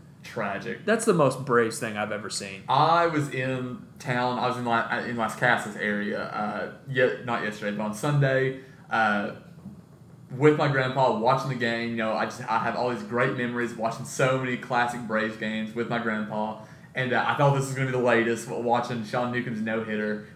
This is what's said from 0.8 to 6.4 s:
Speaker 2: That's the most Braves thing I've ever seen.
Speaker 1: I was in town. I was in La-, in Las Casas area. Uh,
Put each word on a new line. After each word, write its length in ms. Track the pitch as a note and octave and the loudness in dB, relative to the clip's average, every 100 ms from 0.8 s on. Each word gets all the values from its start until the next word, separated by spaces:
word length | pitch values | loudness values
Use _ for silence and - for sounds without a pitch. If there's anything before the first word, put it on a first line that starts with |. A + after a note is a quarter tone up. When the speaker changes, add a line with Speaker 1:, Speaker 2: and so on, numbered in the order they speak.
| - | 0
Speaker 2:
That's 180 | A3+ A3 | 2 4
the 80 | |
most 320 | F3 G2 - C3 | 6 4 4 2
Braves 320 | A#2+ A2 A2 | 4 4 0
thing 180 | A2+ G#2 | -4 -2
I've 140 | G#2 | -2
ever 160 | G#2 G2+ | -4 -6
seen. 340 | - G2 F#2+ F#2+ | -8 -8 -8 0
Speaker 1:
I 360 | C3+ D#3 E3+ E3+ | 4 4 4 4
was 220 | D3+ C#3+ | 2 -2
in 500 | C3 C3 C3 B2+ B2 - - | -2 -2 -2 -4 -8 -14 -10
town. 400 | B2+ B2 B2 A#2+ | -4 0 0 0
I 80 | B2 | 0
was 100 | B2 | 0
in 80 | A#2+ | 0
La-, 340 | A2+ - A#2+ G#2+ | 0 0 -2 -2
in 100 | A#2+ | -2
Las 180 | G#2+ - | -2 0
Casas 400 | B2 A#2+ G#2+ G#2 | 2 2 0 -4
area. 480 | G#2 G#2 G#2 G2+ | -2 -2 -2 -4
Uh, 460 | - A2 | -4 -4